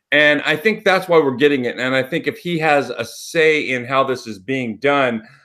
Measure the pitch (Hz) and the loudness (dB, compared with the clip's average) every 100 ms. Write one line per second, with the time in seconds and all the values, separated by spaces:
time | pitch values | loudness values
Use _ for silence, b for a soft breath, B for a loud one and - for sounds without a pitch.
0 | _ 147 147 147 143 156 220 208 196 175 | _ 2 4 2 0 -2 0 0 2 0
1 | - 165 139 127 147 143 120 - 127 131 | 4 4 4 2 2 2 -2 -4 -2 -2
2 | 131 165 147 - 175 170 156 147 123 - | -2 -4 -6 -6 -4 -2 2 2 0 -6
3 | 117 - - 170 160 151 113 127 120 135 | -10 -12 -6 0 2 2 0 -4 -2 0
4 | 131 127 117 98 95 131 123 104 139 143 | 0 -2 -8 -12 -6 -4 -4 -4 0 2
5 | 127 113 110 b | 0 -2 -8 b